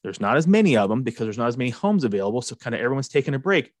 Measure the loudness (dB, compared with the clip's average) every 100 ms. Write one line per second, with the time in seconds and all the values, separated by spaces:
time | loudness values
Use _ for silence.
0 | -10 -4 2 2 4 4 6 4 2 0
1 | -4 -4 -6 -2 -4 -2 -4 -2 0 2
2 | 0 0 -2 -4 -6 -12 -8 -4 -2 -4
3 | -2 -2 -2 -4 0 0 -2 _